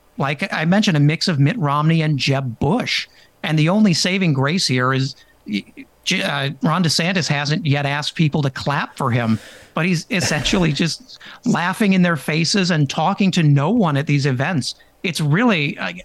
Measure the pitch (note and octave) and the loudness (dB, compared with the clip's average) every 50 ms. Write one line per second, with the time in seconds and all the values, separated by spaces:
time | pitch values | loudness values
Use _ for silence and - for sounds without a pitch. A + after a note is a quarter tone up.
0 | _ _ _ - D3 C#3 D3+ C#3 G3 - A3 E3+ D#3+ E3+ F#3 G#3+ G#3 G#3 D#3+ D3 | _ _ _ -4 -4 -4 -4 -4 -6 -6 -4 -2 0 2 2 2 2 2 4 4
1 | C#3+ D3 D#3+ - - F#3+ D#3+ C3+ C#3 C#3+ C4 A#3+ D3 C#3+ C#3 D3 D3+ D#3+ E3 D#3+ | 4 4 2 2 0 0 2 2 2 2 2 0 -2 0 0 2 2 2 2 2
2 | D#3 D#3 D3+ C3 - D3 C3+ C3+ C3+ B2 A2+ - C#3+ C#3+ G3+ B3 - - - - | 2 0 0 0 0 0 0 0 -2 -4 -4 -2 -2 0 0 0 -2 -2 -4 -6
3 | - - _ - - _ _ _ - E3 D#3 D#3 D3+ E3 F#3+ A3 G#3+ G3+ D#3+ - | -8 -10 _ -20 -20 _ _ _ -6 -2 0 2 2 2 4 4 4 4 2 2
4 | - F3+ F#3 G3 F#3 E3 C#3 C3 C3 C#3+ F3 F#3+ - - B2+ B2+ B2+ B2+ C3 C3 | 0 -2 0 0 0 0 2 2 0 0 0 -2 -2 0 0 0 0 0 0 0
5 | C3+ C3 - - - _ _ _ - - G#3 G3 - - - - C4+ _ _ _ | -2 -4 -6 -12 -20 _ _ _ -10 -6 -6 -6 -6 -8 -18 -20 -20 _ _ _
6 | - - F#3+ F#3+ G3 E3+ D3 C#3+ C3+ C#3 - - - E3 D#3 F#3 F3+ D3+ - - | -6 -4 -4 -2 -2 -4 -4 -4 -4 -6 -6 -2 -2 0 0 2 2 0 0 0
7 | E3 F3+ G3 F#3 C#3 - D3 C#3+ D3 C#3+ D3+ - E3+ C#3+ C#3 C#3+ C#3+ C#3 C#3+ D3 | -2 -2 -2 -2 -2 -2 -2 -2 -2 -2 -2 -2 0 0 0 0 0 -2 -4 -4
8 | D3 - - - D#3+ D3 - D#3 C#3+ C3+ - - - D3 C#3 D#3 G#3 - - - | -6 -4 -2 0 0 0 2 0 -2 -2 -4 -4 -4 -2 -2 -2 -4 -6 -6 -4
9 | D3 B2 A2+ B2 A#2 A2 A2 G#2+ - - - - - - - E3 D#3+ F#3+ F3 D#3+ | -2 -2 0 0 0 0 -2 -2 -4 -12 -20 -20 -16 -8 -4 -2 -2 0 -2 -2
10 | - - B3 F3 - - D#3+ D3 B2 - A3+ G3 F3 D#3+ C#3+ - F3 D#3 - - | -4 -4 -4 -2 -2 -2 -2 -2 -2 0 0 2 2 0 0 0 -2 -2 -4 -8
11 | - - - - - - - - - A#3+ G3 D3+ E3+ F3+ F#3 - A3 G3 F#3+ F#3 | -14 -20 -20 -20 -20 -20 -14 -6 -2 -2 0 0 0 -2 -2 0 2 2 4 4
12 | F3+ F3 E3 C#3 - - D3+ D#3+ E3 - - G3+ F#3 E3+ F3 D3+ D3 C3+ - - | 4 2 2 0 -2 -2 -2 -2 0 0 0 0 0 2 2 0 0 0 0 0
13 | D#3 F3+ G3 - G3+ F#3 - F3+ D#3+ D3 C#3+ C#3+ C#3 E3+ A#3 B3 F#3+ D#3+ C#3 C#3 | 0 0 0 2 0 0 2 2 4 4 4 4 4 2 2 2 2 2 0 0
14 | D3+ D#3 C#3+ C#3 C3 D3 B2+ A#2+ C3+ E3+ F#3+ D#3 - - - - - _ _ _ | 0 0 0 0 0 0 0 0 -2 -2 -2 -2 -4 -6 -8 -12 -18 _ _ _
15 | - F3+ - - D#3 C#3+ D3 F#3+ B3 A#3+ G3 D#3+ C#3+ D3 - - F#3 F#3 F3 - | -8 -6 -4 -2 0 0 2 2 4 2 2 2 0 -2 -4 -6 -8 -8 -8 -10